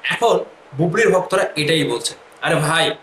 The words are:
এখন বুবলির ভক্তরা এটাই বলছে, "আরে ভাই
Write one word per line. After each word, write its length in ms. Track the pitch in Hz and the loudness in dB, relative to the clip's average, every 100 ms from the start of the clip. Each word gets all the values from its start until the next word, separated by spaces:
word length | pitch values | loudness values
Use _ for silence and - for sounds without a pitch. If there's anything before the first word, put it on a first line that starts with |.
এখন 360 | 131 165 233 170 - - - 135 | -4 0 2 2 -2 -16 -16 -2
বুবলির 320 | 170 196 214 | 0 2 4
ভক্তরা 360 | 180 - 190 - - | 2 0 -2 -2 -4
এটাই 280 | 147 160 | 0 0
বলছে, 300 | 131 117 - - - - | 0 -2 -6 -10 -20 -8
"আরে 140 | 143 156 | -2 0
ভাই 400 | 151 165 156 - | 0 0 0 -4